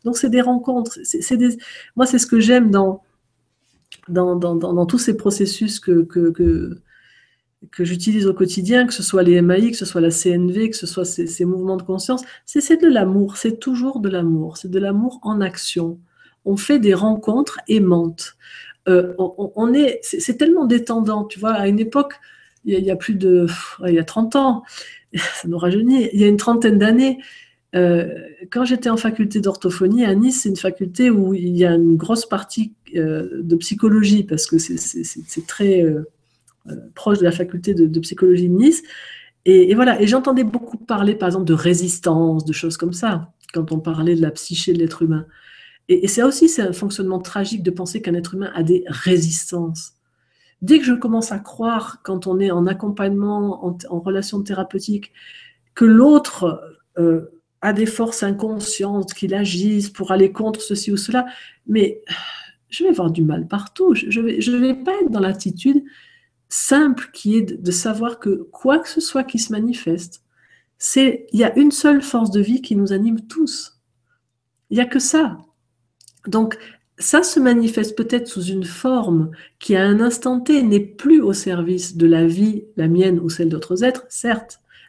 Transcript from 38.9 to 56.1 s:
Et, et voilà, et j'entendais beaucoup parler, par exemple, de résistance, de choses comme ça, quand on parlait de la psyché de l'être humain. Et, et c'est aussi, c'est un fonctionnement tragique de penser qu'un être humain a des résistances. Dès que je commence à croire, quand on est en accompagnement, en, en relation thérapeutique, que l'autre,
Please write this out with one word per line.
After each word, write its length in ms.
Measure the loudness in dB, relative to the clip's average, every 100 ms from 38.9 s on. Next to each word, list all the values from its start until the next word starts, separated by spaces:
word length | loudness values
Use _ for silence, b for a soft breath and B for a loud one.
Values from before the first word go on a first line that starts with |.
| B B B B _
Et, 260 | 6 6 6
et 40 |
voilà, 260 | 4 4 4
et 60 | 2
j'entendais 380 | 2 2 0
beaucoup 340 | 0 -4 -8 -14
parler, 360 | -6 0 0
par 140 | 0 -2
exemple, 160 | -2
de 100 | 0
résistance, 880 | 2 2 2 0 -2 0 2 2 0
de 80 | -2
choses 240 | -6 -6 -4
comme 160 | -6
ça, 380 | -4 -4 -4 -8 _ -8
quand 180 | -6 -4
on 60 | -4
parlait 360 | -4 -2 0
de 80 | 2
la 80 | 0
psyché 420 | -2 -8 -6 -2
de 60 | 0
l'être 240 | -2 -2
humain. 240 | -2 -2 -6 b b b b b 0
Et, 160 | 0
et 40 | 2
c'est 140 | 0
aussi, 260 | 0 4 2
c'est 140 | 2
un 100 | -4
fonctionnement 460 | -4 -6 -4 -4 -4
tragique 440 | -6 -6 -6 -4
de 80 | -4
penser 300 | -4 -8 -8
qu'un 140 | -4
être 200 | -4 -6
humain 160 | -8 -8
a 80 | -4
des 220 | 0 0 -2
résistances. 1040 | -6 0 2 0 -4 -6 -6 -6 -8 -14 _ _ _ _ _ _ _
Dès 160 | 2 4
que 60 |
je 100 | 4
commence 380 | 0 0 -2 -4
à 60 | -8
croire, 600 | -10 -6 -4 -4 -8 -14
quand 240 | -8 -6 -2
on 140 | 0
est 100 | 0
en 160 | 0 0
accompagnement, 960 | -2 -6 -4 -2 -2 -2 -2 -4 -4 -8
en, 120 | -8 -8
en 100 | -8
relation 420 | -4 -4 -4 -8
thérapeutique, 720 | -6 -6 -6 -8 -6 -6 -8 B B B B B _
que 100 | 4
l'autre, 920 | 8 8 8